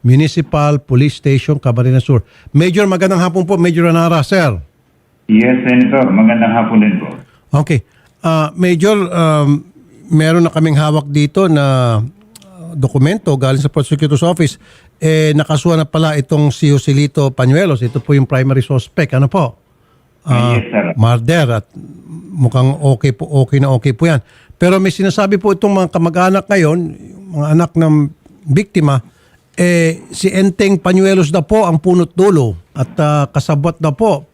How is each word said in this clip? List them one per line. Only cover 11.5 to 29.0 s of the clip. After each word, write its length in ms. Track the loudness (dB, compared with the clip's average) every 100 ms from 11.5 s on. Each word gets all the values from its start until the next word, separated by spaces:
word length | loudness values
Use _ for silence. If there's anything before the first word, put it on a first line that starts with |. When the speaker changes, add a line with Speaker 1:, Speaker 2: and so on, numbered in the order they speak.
| 2 2 0 0 -2 -4 -10 _ -20
Speaker 1:
uh, 320 | -20 -20 -14
dokumento 640 | -4 -4 0 0 0 -2 -2
galing 240 | 0 -2
sa 80 | -2
Prosecutor's 560 | -4 -4 -2 0 0 0
Office. 320 | 0 -2 -4 _ -20 _ _
Eh, 320 | -2 0 2 0
nakasuhan 400 | 0 -2 0 -2
na 80 | -2
pala 320 | -2 -2 -2
itong 320 | -2 0 0
si 240 | 0 0
Joselito 560 | 0 0 0 0 0 -2
Pañuelos. 560 | 0 0 2 0 -2 -4
Ito 160 | -6
po 160 | 0 0
yung 80 | 2
primary 400 | 0 0 0 0
suspect. 480 | -4 -4 -6 -2
Ano 160 | 0 0
po? 400 | 0 -2 -6 _ _ _ _ _ _
Ah, 300 | -4 0 0
Speaker 2:
Yes, 120 | -2 -2
sir. 180 | -4 -4 0
Speaker 1:
murder 500 | 0 0 0 0 0
at 120 | -2 -6 -20 -20 -20 -20 -20 -16
mukhang 440 | -2 0 2 0 0
okay 320 | -2 0 -2
po, 160 | -4 -4 -2
okay 220 | 0 0
na 100 | 0
okay 220 | 0 -2
po 140 | -2 0
yan. 140 | -2 -4 _ _ -2
Pero 200 | 0 2
may 140 | 0
sinasabi 460 | -2 -2 0 -2 0
po 140 | 0
itong 200 | 0 0
mga 160 | 0 -2
kamag-anak 560 | -2 -2 0 0 0 0
ngayon, 320 | 0 0 0 -4
yung 340 | -12 -20 -20 -12
mga 140 | -6 0
anak 220 | 0 2
ng 220 | 0 2 2 0 -6 _ -20
biktima, 560 | -2 -2 0 -2 0 0